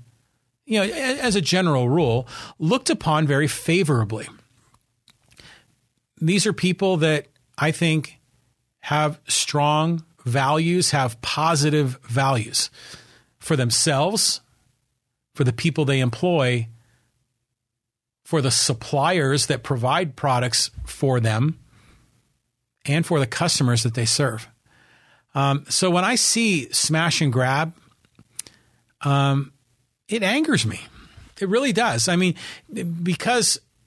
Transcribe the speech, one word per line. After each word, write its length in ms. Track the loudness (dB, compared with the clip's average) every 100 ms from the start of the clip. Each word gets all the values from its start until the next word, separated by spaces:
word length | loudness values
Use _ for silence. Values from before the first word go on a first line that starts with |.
| -14 _ _ _ _ _
you 140 | -4 -2
know, 60 |
a-, 360 | 0 -2 -4 -2
as 160 | 0 0
a 40 |
general 480 | 0 0 2 2 2
rule, 380 | 2 2 0 -2 -14 -18 -4
looked 320 | 0 0 0
upon 360 | -2 0 2 2
very 220 | 2 0
favorably. 800 | -2 0 2 2 2 0 -4 -10 -18 _ _ _ _ _ _ _ _ _ _ -20 -20 _ _ _ _ _ -4
These 260 | 0 2 0
are 60 |
people 440 | 0 0 2 2 2
that 280 | 2 2 -2 _ _ -2
I 120 | -2
think 500 | 0 0 0 -2 -16 _ _ _ _ _ _
have 400 | -4 0 0 -4 -4
strong 760 | -4 -2 0 2 2 0 -2 -6 _
values, 640 | -4 0 2 2 2 0 2
have 300 | 0 0 -4
positive 800 | -8 -2 0 2 2 2 0 -4 -4
values 600 | -2 0 0 -2 -4 -6 -10 -20 -20 -20 -20 _ _
for 180 | -2 0
themselves, 840 | 0 0 0 2 0 0 -2 -4 _ _ _ _ _ _ _ _ _
for 100 | -2
the 80 | -2
people 320 | 0 -2 0
they 160 | 0 2
employ, 680 | 0 0 0 2 2 0 -4 -12 _ _ _ _ _ _ _ _ _ _ _ _ _ _
for 160 | -4 0
the 100 | 0
suppliers 960 | 0 0 -2 -2 0 2 2 2 0 0
that 160 | -2
provide 540 | -2 -2 0 0 -2 -2
products 540 | 0 0 0 -2 -2 -6 -14
for 340 | -2 0 2
them, 380 | 0 0 0 -2 _ _ _ _ _ _ _ _ _ _ _ _
and 200 | -2 -2
for 140 | 0 0
the 80 | 0
customers 560 | 0 0 2 2 2
that 120 | 0
they 100 | -2
serve. 440 | -2 0 0 -2 -14 _ _ _ _ _ _ _ _
Um, 300 | -2 0 0 -2
so 220 | -2 2
when 140 | 2
I 100 | 2
see 560 | 0 0 2 2 0 -2
smash 480 | -4 0 0 0 2
and 120 | 0
grab, 420 | 2 0 0 -2 -8 _ _ _ _ -20 -20 -20 _ _ _ _ _
um, 520 | 0 2 2 0 -4 _ _ _ _ _ -8
it 140 | -2
angers 420 | 0 0 2 0
me. 160 | 0 -6 -14 -20 -20 -20 -20 -8
It 80 | -2
really 240 | 0 2
does. 360 | 0 0 0 0
I 80 | 2
mean, 200 | 2 -2 -10 -18 -14 -8 -8 -4
because 560 | -4 -2 0 0 0 -2 _ _